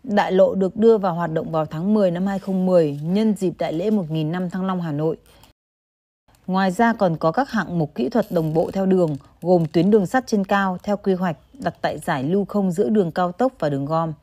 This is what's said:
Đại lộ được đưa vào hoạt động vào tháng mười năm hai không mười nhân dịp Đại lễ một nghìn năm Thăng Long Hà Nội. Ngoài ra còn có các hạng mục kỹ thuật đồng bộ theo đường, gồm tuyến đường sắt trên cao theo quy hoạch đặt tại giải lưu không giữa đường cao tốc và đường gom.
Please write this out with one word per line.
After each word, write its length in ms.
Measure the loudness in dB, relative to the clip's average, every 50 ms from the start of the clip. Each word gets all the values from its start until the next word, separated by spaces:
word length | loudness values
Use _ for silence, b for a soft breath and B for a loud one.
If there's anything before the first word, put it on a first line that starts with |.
| -6
Đại 280 | 0 0 0 0 2
lộ 240 | 4 4 4 4 4
được 220 | 0 -2 -2 0
đưa 200 | 4 6 6 6
vào 160 | 6 2 -2 -2
hoạt 200 | -2 -4 -2 -2
động 180 | -4 -4 -2
vào 140 | -2 -2 -2
tháng 280 | -2 -6 -4 -2 0 2
mười 180 | 2 2 2
năm 160 | 0 0 -2
hai 120 | -2 -4 -4
không 260 | -4 -4 -2 0 0
mười 340 | 4 4 4 4 2 -2 -4 -4
nhân 300 | -2 0 2 2 2 0
dịp 160 | 0 -2 -4 -2
Đại 160 | -4 -6 -4 -4
lễ 180 | -4 -2 0
một 200 | 0 0 -2 -2
nghìn 200 | -4 -2 -2 -2
năm 180 | -2 -4 -6 -6
Thăng 160 | -6 -4 -4
Long 160 | -4 -4 -4
Hà 100 | -4 -4
Nội. 260 | -4 -2 -2 -4 -4 -6 _ b b b b b _ _ _ _ _ _ _ _ _ _ _ _ _ _ _ _ _ _ _
Ngoài 240 | -2 0 0 0 0
ra 220 | 2 2 2 2 2
còn 240 | 2 0 0 0
có 140 | 0 0 0
các 200 | 0 0 -4 -2
hạng 280 | -2 -4 -2 -2 -2 -2
mục 160 | -4 -4 -4
kỹ 140 | -4 -4 0
thuật 220 | 0 -2 -2 0
đồng 220 | -2 -2 -2 0 0
bộ 180 | 0 0 0
theo 140 | -2 -2 2
đường, 300 | 2 4 4 2 0 -2 -6 b b b _
gồm 240 | 0 2 2 2 2
tuyến 260 | 2 2 2 4 4
đường 140 | 4 4 2
sắt 220 | 2 -2 -2 -2
trên 160 | 0 -2 -2 0
cao 340 | 0 0 0 0 -2 -4 -6 -4
theo 140 | -4 -4
quy 160 | -2 0 -2 0
hoạch 240 | 0 0 -4 -4 -6 _ _ -16
đặt 200 | -8 -8 -8 -6 -4
tại 180 | -6 -6 -6 -6
giải 240 | -4 -4 -4 -2 -2
lưu 220 | 0 0 0 -2
không 260 | -2 -2 -2 0 0
giữa 180 | 0 0 0 2
đường 220 | 2 2 2 0
cao 200 | 0 -2 -2 -2
tốc 220 | 0 -2 -2 -2 0 -2
và 100 | -4 -2
đường 160 | -2 -2 -4
gom. 280 | -2 -2 -2 -2 -4 -6 _